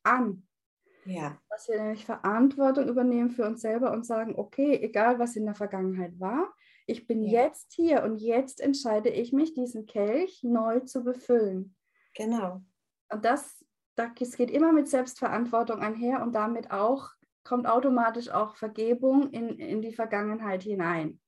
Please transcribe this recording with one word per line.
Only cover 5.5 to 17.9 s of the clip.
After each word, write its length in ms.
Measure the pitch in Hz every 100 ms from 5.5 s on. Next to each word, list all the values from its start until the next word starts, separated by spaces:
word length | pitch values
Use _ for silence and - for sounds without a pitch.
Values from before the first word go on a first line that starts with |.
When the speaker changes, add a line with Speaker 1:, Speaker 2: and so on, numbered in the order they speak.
| 208
Speaker 1:
Vergangenheit 640 | 202 190 190 185 175 175
war, 340 | 185 262 415 - _ _ -
ich 200 | 233 -
bin 160 | 220
Speaker 2:
Ja. 220 | 208 233
Speaker 1:
jetzt 280 | 294 - -
hier 300 | - 330 269
und 160 | 220 220
jetzt 420 | 220 233 269 -
entscheide 480 | 285 277 233 214 233
ich 240 | - 240
mich, 220 | 269 320
diesen 320 | 254 247 220 214
Kelch 560 | 214 208 269 381 -
neu 380 | 240 233 226 240
zu 240 | 262 254
befüllen. 720 | 240 247 - 240 202 190 190 _ _ _ _
Speaker 2:
Genau. 480 | - 220 233 185 185 - _ _ _ -
Speaker 1:
Und 140 | 214
das, 400 | 226 285 - - _ _ _
da, 180 | - 233 -
es 160 | 247 -
geht 140 | 240
immer 220 | 285 330
mit 160 | 311 277
Selbstverantwortung 920 | 262 254 - 247 214 240 233 240 214
einher 420 | 214 226 240 262
und 100 | 233
damit 360 | 220 214 233 -
auch, 380 | 196 214 269 - - _ _
kommt 220 | - 247 240
automatisch 640 | 240 269